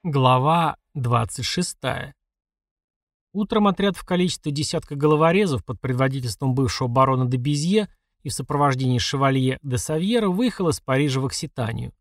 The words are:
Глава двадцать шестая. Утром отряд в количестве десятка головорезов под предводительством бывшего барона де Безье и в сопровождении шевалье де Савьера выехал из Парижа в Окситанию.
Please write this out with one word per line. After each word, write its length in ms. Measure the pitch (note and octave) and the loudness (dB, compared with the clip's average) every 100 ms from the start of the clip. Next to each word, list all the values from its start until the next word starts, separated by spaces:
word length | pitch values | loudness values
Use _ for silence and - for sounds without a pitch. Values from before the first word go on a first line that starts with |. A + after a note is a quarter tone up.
Глава 720 | F3+ C#3+ B2+ B2+ C#3 E3 D#3+ - _ D3 | 0 2 4 4 4 2 0 -4 _ -6
двадцать 500 | A#2+ A#2+ A2+ - A2 | 0 0 0 -6 -6
шестая. 720 | - F3 - C3 C3 C3+ _ _ _ _ _ _ _ _ _ _ _ _ | -4 -4 -4 -6 -6 -10 _ _ _ _ _ _ _ _ _ _ _ _
Утром 340 | G3 G#3+ A3 G#3 | -6 -2 2 2
отряд 280 | F#3 G3 F3 | 2 0 -2
в 80 | |
количестве 480 | - F3+ F3+ - D#3 | -4 0 0 -2 -6
десятка 440 | C#3+ C#3+ E3 - C#3+ | -4 -4 -4 -6 0
головорезов 680 | D3+ D3+ E3 F#3 G3+ B2+ | 4 4 4 4 2 -2
под 160 | - B2+ | -4 -8
предводительством 760 | B2+ B2 C3+ C3+ B2 G2+ C3+ B2+ | -4 0 0 0 -6 -4 -2 0
бывшего 320 | C3 - B2+ | 0 0 0
барона 420 | B2 C3 C3 B2+ | 4 4 4 0
де 80 | B2+ | 0
Безье 500 | C3 D3 D#3+ G#3+ G3+ _ _ _ | 0 0 2 0 0 _ _ _
и 60 | D3 | -10
в 40 | |
сопровождении 640 | - C3 D3 C#3+ C3 C3 B2 | -10 -4 0 2 2 0 0
шевалье 640 | - C#3 C#3 C3+ C3 B2+ | 0 0 2 2 0 -2
де 160 | C#3+ B2 | -4 -4
Савьера 500 | - D#3 F#3 A#3+ G#3 | -2 -2 0 0 2
выехал 420 | F3+ B3 - F3 | 2 0 0 -2
из 100 | C3+ | -2
Парижа 420 | - - D3 C3 | -2 0 0 -2
в 60 | C3 | -4
Окситанию. 680 | - D#3 - A2+ A2+ A#2+ _ | -6 -10 -6 -6 -6 -10 _